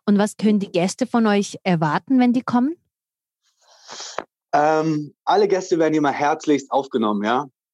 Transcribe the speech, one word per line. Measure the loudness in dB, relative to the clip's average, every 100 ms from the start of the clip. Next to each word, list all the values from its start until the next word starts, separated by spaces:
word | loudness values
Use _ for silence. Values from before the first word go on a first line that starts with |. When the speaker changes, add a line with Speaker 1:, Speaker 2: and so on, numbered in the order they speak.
Speaker 1:
Und | 0 2
was | 0 0
können | 0 0
die | 0
Gäste | -2 -2 -2 -2
von | 0 2
euch | 0 -2 -6
erwarten, | -2 0 0 -2 0 2
wenn | 2
die | 0
kommen? | 0 0 0 -4 _ _ _ _ _ _ _ _ _ _ -20 -18 -16 -14 -14 _ _
Speaker 2:
Ähm, | 0 2 2 0 -2 -4 -8
alle | 0 2 2
Gäste | 0 0 0
werden | 2
immer | 2 0
herzlichst | 0 -2 -2 0 0 0
aufgenommen, | -4 -2 -2 -2 -2
ja. | -2 -2 -4 _ _